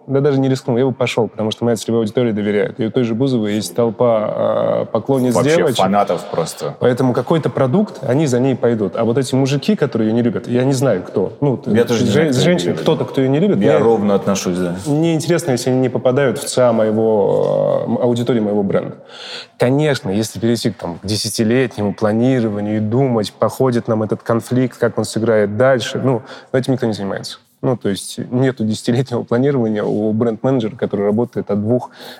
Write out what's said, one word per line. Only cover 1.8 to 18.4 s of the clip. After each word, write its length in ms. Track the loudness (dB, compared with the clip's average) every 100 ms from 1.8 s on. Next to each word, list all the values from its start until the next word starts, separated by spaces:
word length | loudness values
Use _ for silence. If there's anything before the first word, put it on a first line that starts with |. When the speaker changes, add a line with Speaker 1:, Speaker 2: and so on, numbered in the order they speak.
| 0 0
Speaker 1:
аудитория 280 | 0 0 0
доверяет. 480 | 0 0 0 -2 -2
И 60 | -2
у 40 |
той 140 | 0
же 100 | -2
Бузовой 380 | 0 0 0 0
есть 220 | -2 -4 -2
толпа, 1080 | -2 2 2 2 0 -2 0 0 0 -2
э, 20 | -2
поклонниц 440 | -4 0 0 2
Speaker 2:
Вообще 220 | 2 2 2
Speaker 1:
девочек. 200 | 2 2
Speaker 2:
фанатов 480 | 2 2 2 -2 -4
просто. 440 | -4 -4 -6 -10 0
Speaker 1:
Поэтому 320 | 0 2 0
какой-то 380 | 0 0 0 0
продукт, 480 | -2 0 2 0 -4
они 240 | -2 0 2
за 140 | 2
ней 160 | 2 2
пойдут. 400 | 0 2 -2 0
А 80 |
вот 140 | 0 0
эти 160 | 0
мужики, 420 | 0 2 0 0 0
которые 320 | 0 0 0
её 60 | 2
не 60 |
любят, 260 | 0 -2 -2
я 160 | 0
не 80 | 2
знаю, 300 | 2 2 0
кто. 320 | -2 -2 -2 -2
Ну, 180 | -2 -2 0
Speaker 2:
Я 180 | 2
тоже 200 | 2 2
не 60 | 2
Speaker 1:
жен-, 20 |
Speaker 2:
знаю, 180 | 2 2
кто 80 | 2
её 40 |
Speaker 1:
женщины, 200 | 2 2 0
Speaker 2:
не 40 |
любит. 80 | 0
Speaker 1:
кто-то, 240 | 0 0
кто 160 | -2 0
её 100 | 0
не 100 | 2
любит, 180 | 2 2
Speaker 2:
Я 160 | 4
Speaker 1:
мне 40 | 4
Speaker 2:
ровно 300 | 4 2 2
отношусь, 420 | 0 0 -2 -2 -2
да. 180 | -2 -4 -2
Speaker 1:
мне 280 | 0 2
интересно, 360 | 0 0 -2 0
если 180 | -2 0
они 120 | 0
не 100 | 0
попадают 480 | 0 0 2 2 0
в 80 | -4
Ц 140 | 2
А 100 | 4
моего, 1120 | 4 2 2 2 4 2 2 2 0 2 0 0 0
э, 20 |
аудитории 360 | 0 0 0 0